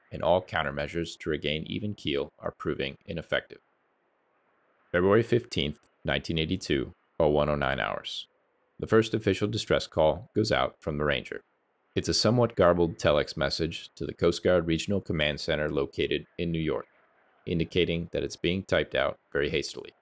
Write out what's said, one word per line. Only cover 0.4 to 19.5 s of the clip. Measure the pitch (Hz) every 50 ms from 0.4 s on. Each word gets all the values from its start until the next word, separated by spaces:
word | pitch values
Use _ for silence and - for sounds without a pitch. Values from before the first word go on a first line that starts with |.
countermeasures | - - 92 82 76 71 71 71 73 76 82 85 82 - - -
to | - 80
regain | 76 69 - 71 76 80 87
even | - - 104 104 104 101
keel | - - 80 69 69 69 - _ -
are | - -
proving | - - - 85 71 69 69 69 - - _
ineffective. | - 87 82 - - - 64 - - 60 - _ _ _ _ _ _ _ _ _ _ _ _ _ _ _ _ _ _ _ _ _ _ _ _ _ _
February | - 90 92 98 101 117
fifteenth, | 110 - - 120 - - - 85 71 73 - - _ _ _ _ -
nineteen | 78 69 71 - - 85
eighty-two, | 80 78 78 92 - - - 76 67 60 - - _ _ _ _ -
oh | 80 76
one | 73 73 73 76
oh | 73
nine | 71 69 67 67 62
hours. | 50 50 - - - - - - - _ _ _ _ _ _ _ _ _ _ -
The | -
first | - 110 113 110 - -
official | 110 - 101 95 - 104 107
distress | 113 104 - - 76 - -
call | - - 85 78 78 73 82 - - -
goes | 107 107 -
out | 69 65 65 - - _
from | - 80 76 73
the | 76
Ranger. | 76 71 60 - - - - - _ _ _ _ _ _ _ _ _ -
It's | 92 - 85
a | 80
somewhat | - - 107 123 123 117 113 -
garbled | - 90 87 87 87 85 82 82 -
telex | - 82 73 73 69 - -
message | - 69 71 - - 82 80 - - - - -
to | - 80
the | - -
Coast | - 85 87 87 - -
Guard | 95 90 87 82
Regional | 85 82 80 - - 101 95
Command | - - 87 78 76 76 73 71
Center | - 82 78 76 76 76
located | 76 71 69 - - - 73 - 76 71 - _ _ -
in | 87 85
New | 82 82
York, | 80 76 - - - _ _ _ _ _ _ _ _ _ _ _ -
indicating | 92 87 82 82 82 - 90 85 85 85 85 82 -
that | - 76
it's | 71 69 -
being | - - - 92 98
typed | 95 - 92 80 73 - -
out | 67 69 67 - _ _ _
very | - 71 73 71